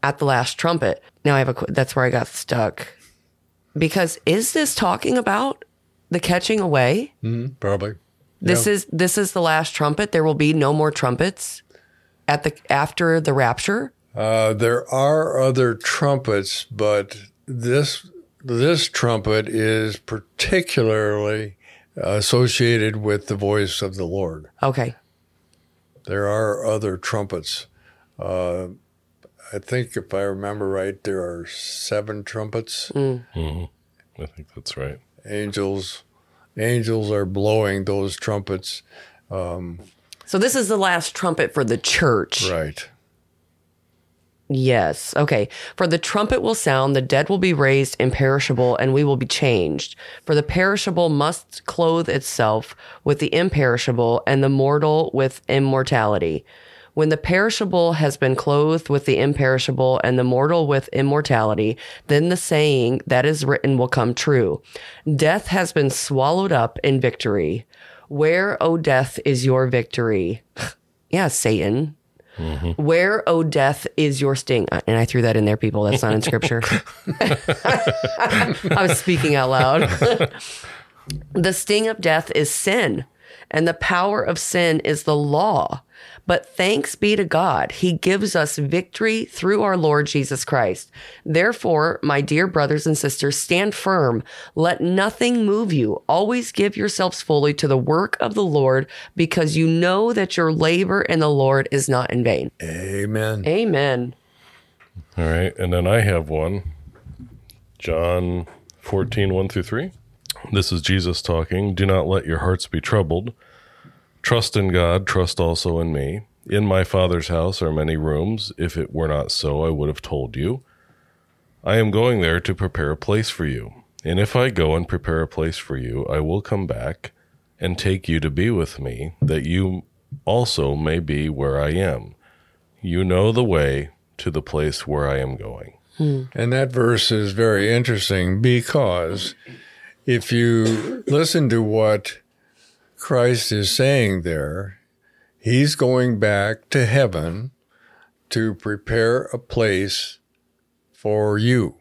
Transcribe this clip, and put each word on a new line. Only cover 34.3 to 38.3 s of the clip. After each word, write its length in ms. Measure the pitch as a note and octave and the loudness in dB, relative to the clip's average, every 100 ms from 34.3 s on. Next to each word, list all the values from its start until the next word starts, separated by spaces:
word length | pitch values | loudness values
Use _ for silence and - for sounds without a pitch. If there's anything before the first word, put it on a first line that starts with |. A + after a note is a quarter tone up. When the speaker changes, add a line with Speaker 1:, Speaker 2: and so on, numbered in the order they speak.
| - D2+ | -16 -20
Speaker 3:
that's 220 | - - - | -16 -14 -10
right. 220 | C2+ C#2+ _ _ - | -10 -12 _ _ -10
Speaker 2:
Angels, 760 | G#2 G#2 G2+ G2 G2 F#2 - _ _ _ _ _ - | -6 -4 -2 -2 -4 -8 -14 _ _ _ _ _ -4
angels 540 | A2 B2 A2+ A2+ G#2 | 0 0 0 -2 0
are 120 | G#2 F#2+ | -2 -2
blowing 580 | G2 G#2 A2 G#2 G2 | 0 2 2 2 0
those 320 | F#2+ G2+ G2 - | -2 -2 -2 -4
trumpets. 680 | - | -4